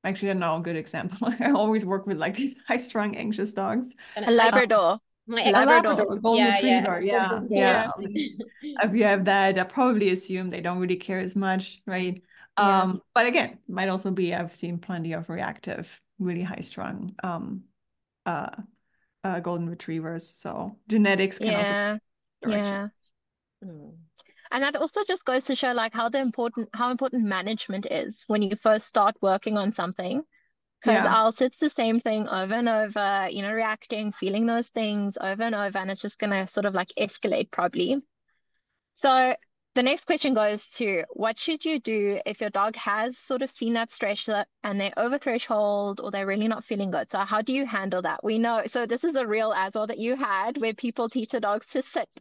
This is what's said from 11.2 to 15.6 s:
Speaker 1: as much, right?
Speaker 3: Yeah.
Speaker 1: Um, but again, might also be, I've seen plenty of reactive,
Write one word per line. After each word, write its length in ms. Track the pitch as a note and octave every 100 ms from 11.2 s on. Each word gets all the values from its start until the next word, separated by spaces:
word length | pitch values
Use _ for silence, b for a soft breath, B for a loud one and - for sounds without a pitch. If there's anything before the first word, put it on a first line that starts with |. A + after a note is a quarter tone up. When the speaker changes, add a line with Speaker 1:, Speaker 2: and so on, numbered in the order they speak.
Speaker 1:
as 160 | F#3 G3
much, 460 | G3 F#3+ F#3+ - -
right? 360 | F#3 F3+ F#3 b b b -
Speaker 3:
Yeah. 240 | G3+ G3
Speaker 1:
Um, 200 | F#3 F#3 _
but 120 | - A#3+
again, 320 | B3 A3 - -
might 200 | F#3 F#3+
also 220 | F#3 F#3+
be, 240 | F#3 F3
I've 200 | F3 E3+
seen 240 | - E3+ E3+
plenty 340 | - F3 E3
of 160 | E3 E3
reactive, 720 | E3+ - -